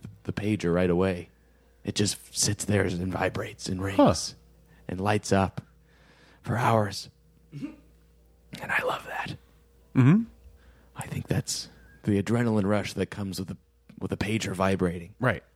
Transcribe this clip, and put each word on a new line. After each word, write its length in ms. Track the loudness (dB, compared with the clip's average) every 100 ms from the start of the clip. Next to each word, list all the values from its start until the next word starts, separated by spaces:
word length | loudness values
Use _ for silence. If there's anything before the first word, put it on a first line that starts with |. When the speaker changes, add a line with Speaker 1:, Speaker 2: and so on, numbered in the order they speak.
| -18 -12
Speaker 1:
the 100 | -8
pager 400 | -4 -2 0 2
right 160 | 2 4
away, 400 | 4 2 -2 -8 _ _ _ _ _
it 120 | -8 0
just 220 | 0 -2 -10 -2
sits 300 | -2 -2 0
there 180 | 2
and 280 | 2 -2 -4
vibrates 560 | -2 -2 -2 -8 -8 -6
and 120 | -4
rings 160 | -2 4 4 4 -4 -12
Speaker 2:
Huh. 0 | -20 _ _ -18 -10
Speaker 1:
and 120 | -4
lights 300 | 0 0 2
up 300 | 2 2 -2 -16 _ _ _ -20 -20 -20 -16
for 160 | -4 0
hours. 520 | 4 4 2 -4 -14 _ _ _ _
And 1200 | -12 -12 -14 -20 _ _ _ _ _ _ -14 -4
I 100 | -2
love 220 | -2 -4 -6
that. 280 | -8 -8 -10 _ _ _ _ _ 4
Speaker 2:
Mm-hmm. 280 | 6 6 4 -10 -20 -20 -20 -20 -20 -14
Speaker 1:
I 100 | -10
think 220 | -8 -2
that's 420 | -2 -2 -6 -8 -18 -20 -8
the 180 | 0 0
adrenaline 440 | 2 2 4 2 2
rush 280 | 0 0
that 140 | -4 -4
comes 320 | -4 -8 -6
with 120 | -8
a, 60 | -10 _ _ _ -12
with 120 | -8
a 60 | -4
pager 360 | -2 -2 -2
vibrating. 600 | 0 2 2 0 -2 -12 -2
Speaker 2:
Right. 240 | 0 0 -6